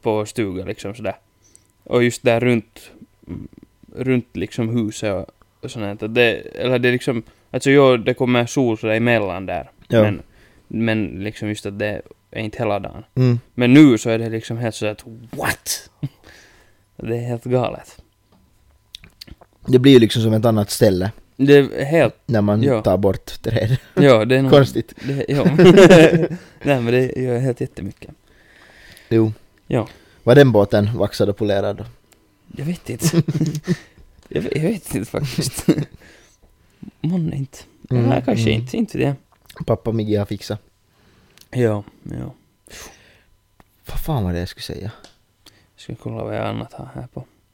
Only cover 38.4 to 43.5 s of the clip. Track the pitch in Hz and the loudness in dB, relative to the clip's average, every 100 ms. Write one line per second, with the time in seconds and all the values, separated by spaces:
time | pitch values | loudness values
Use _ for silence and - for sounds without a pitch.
38.4 | 110 71 123 - 220 - 131 139 _ _ | 0 -2 -4 -6 -6 -2 -4 -4 _ _
39.4 | _ - 160 113 - 110 107 104 101 104 | _ -14 -4 -4 -2 -4 -2 -2 -2 -8
40.4 | - 104 _ _ _ _ _ _ _ _ | -10 -12 _ _ _ _ _ _ _ _
41.4 | _ 127 117 104 104 _ - 123 127 - | _ -2 -2 -2 -8 _ -14 -12 -12 -16
42.4 | _ _ _ - - - _ _ _ _ | _ _ _ -20 -20 -20 _ _ _ _
43.4 | _ | _